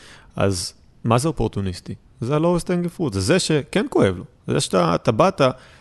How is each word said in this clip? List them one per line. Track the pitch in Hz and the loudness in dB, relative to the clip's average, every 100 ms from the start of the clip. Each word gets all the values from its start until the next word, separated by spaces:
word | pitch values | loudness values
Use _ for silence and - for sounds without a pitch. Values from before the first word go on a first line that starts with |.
| - - - - | -20 -20 -12 -2
אז | 98 92 - - _ - 120 | 0 0 -6 -12 _ -8 0
מה | 120 | 0
זה | 160 | 0
אופורטוניסטי? | - 110 107 98 - - - _ - | -2 -4 -2 -6 -8 -12 -14 _ -10
זה | 117 151 | -4 0
ה-lowest | 170 175 175 | 0 0 -2
hanging | 175 175 - | -4 -4 -4
fruit, | 151 | -4
זה | 98 | -2
זה | 92 180 | 0 0
שכן | - 151 - 185 262 | 2 -2 0 -2 0
כואב | 359 101 90 | 2 2 0
לו. | - _ - | -10 _ -4
זה | 131 | -2
שאתה, | - 185 170 165 | 0 2 2 0
אתה | - | 0
באת, | 110 180 - 131 - - - | 2 2 4 0 0 -12 -20